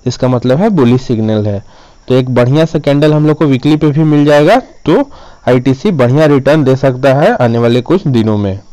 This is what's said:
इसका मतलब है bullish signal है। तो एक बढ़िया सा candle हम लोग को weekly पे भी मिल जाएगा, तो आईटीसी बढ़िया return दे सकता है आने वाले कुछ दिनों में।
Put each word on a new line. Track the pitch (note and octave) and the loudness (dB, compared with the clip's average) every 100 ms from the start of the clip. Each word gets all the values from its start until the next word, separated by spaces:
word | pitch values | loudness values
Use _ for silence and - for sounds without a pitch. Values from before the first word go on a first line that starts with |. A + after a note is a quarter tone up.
| B2 | -10
इसका | - B2+ | -4 -2
मतलब | B2 B2 C3+ | -2 0 0
है | A3 | 0
bullish | F3+ A#2+ B2+ | 2 2 0
signal | - A2+ A2 G#2+ G#2 | -2 -4 -2 -2 -2
है। | G2+ - - - _ - | -6 -10 -20 -20 _ -2
तो | B2+ | -2
एक | C3 | 0
बढ़िया | A#2+ A#2+ D3 D#3+ | 0 0 0 0
सा | D#3 | -2
candle | C#3+ C#3+ D3+ | -2 0 0
हम | D3+ D3+ | 2 0
लोग | D3+ | 0
को | D3+ | 0
weekly | B2+ D3 D3+ | 0 0 0
पे | D#3 | 0
भी | C#3+ D#3 | 0 0
मिल | D3 D3 | 2 2
जाएगा, | D3 D3+ A#3+ - - C#3+ | 2 4 2 -2 -10 -2
तो | G#3 C#4 - - - - | -2 -2 -10 -20 -10 -2
आईटीसी | B2+ C3+ C3 G#3 | 0 0 -2 -2
बढ़िया | D#3 B2 C#3 D#3 | 0 0 2 2
return | C#3+ C3+ D#3 | 2 2 0
दे | C3 C3 | 0 0
सकता | C#3 B2+ C3+ C3+ | 0 0 0 2
है | F#3 A#3+ | 0 0
आने | A#2+ A#2 | 0 0
वाले | A#2 A#2+ | 0 0
कुछ | B2 F3+ D#3 | 0 -2 0
दिनों | A#2+ A2 G#2 | 0 0 0
में। | G2+ G2 - | -2 -6 -12